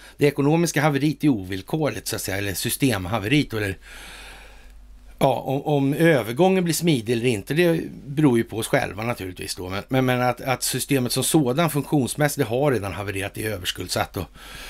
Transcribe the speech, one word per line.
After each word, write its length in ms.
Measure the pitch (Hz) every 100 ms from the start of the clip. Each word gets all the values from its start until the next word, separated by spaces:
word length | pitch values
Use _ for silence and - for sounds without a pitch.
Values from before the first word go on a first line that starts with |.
| - -
det 100 | 143
ekonomiska 560 | 139 139 165 170 -
haveriet 420 | 151 135 147 143
är 40 | 151
ovillkorligt, 800 | 117 92 98 - 160 147 - -
så 80 | 107
att 60 |
säga, 160 | - 95
eller 160 | 101
systemhaveriet, 1000 | 90 120 - 139 104 90 110 101 147 135
eller 240 | 110 101 95 - - - - - - - - - - - - - -
ja, 160 | 139 123
om, 220 | - 135
om 320 | - 147 135
övergången 720 | 135 165 147 107 120 185 190
blir 100 | 175
smidig 380 | 156 175 143 107
eller 140 | 117 120
inte, 280 | 107 -
det 260 | 143 175 165 - - 131
beror 320 | 143 151 117
ju 60 |
på 140 | 110 101
oss 80 | 110
själva 360 | 139 98 92
naturligtvis 520 | 113 120 92 90 90
då. 140 | - 90
Men, 140 | 95 -
men, 160 | 131
men 180 | 131 123
att, 180 | 123 120
att 220 | 139 123
systemet 500 | - 131 - 139 123
som 120 | 127
sådan 460 | 127 165 131 131 170
funktionsmässigt, 680 | 147 139 156 117 - 147 -
det 160 | 123
har 180 | 120 147
redan 200 | 120 98
havererat, 420 | 95 101 98 98
det 120 | - 110
är 40 |
överskuldsatt 640 | 98 87 - 90 - 101 -
och 80 | 85 - - -